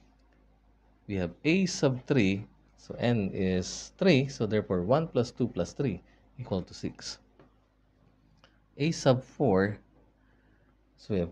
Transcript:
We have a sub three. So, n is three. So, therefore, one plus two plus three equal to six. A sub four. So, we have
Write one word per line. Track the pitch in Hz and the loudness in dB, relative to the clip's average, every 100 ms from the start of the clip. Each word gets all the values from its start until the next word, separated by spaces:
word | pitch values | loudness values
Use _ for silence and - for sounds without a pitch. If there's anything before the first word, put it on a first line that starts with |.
| _ _ _ _ _ _ _ _ _ _ - | _ _ _ _ _ _ _ _ _ _ -8
We | 98 | -4
have | 87 - | -4 -2
a | 147 175 190 | 0 2 2
sub | - 147 127 - | 2 0 0 0
three. | 143 98 98 113 _ _ _ | 2 4 2 -4 _ _ _
So, | - - | -16 -2
n | 117 120 98 | 0 2 0
is | - 95 92 92 - - - | -2 0 0 -2 -8 -14 0
three. | 190 143 135 | 4 4 2
So, | - 110 | -2 -2
therefore, | 107 101 92 | 0 0 -2
one | 87 139 160 | 2 0 2
plus | - 120 | -2 -2
two | - 123 | -2 -4
plus | - 87 | -2 -6
three | - 143 90 - _ _ - | -4 -4 -4 -10 _ _ -18
equal | 123 95 | -6 -6
to | 87 | -6
six. | - 101 - - - _ - - _ _ _ _ _ _ _ _ _ _ _ _ - | -10 -12 -10 -14 -16 _ -20 -20 _ _ _ _ _ _ _ _ _ _ _ _ -4
A | 147 | -2
sub | - 143 123 | 2 4 2
four. | - - 139 92 98 104 - _ _ _ _ _ _ _ _ _ _ _ | 0 -2 2 4 2 -2 -12 _ _ _ _ _ _ _ _ _ _ _
So, | - | -4
we | 98 | -2
have | 85 | -2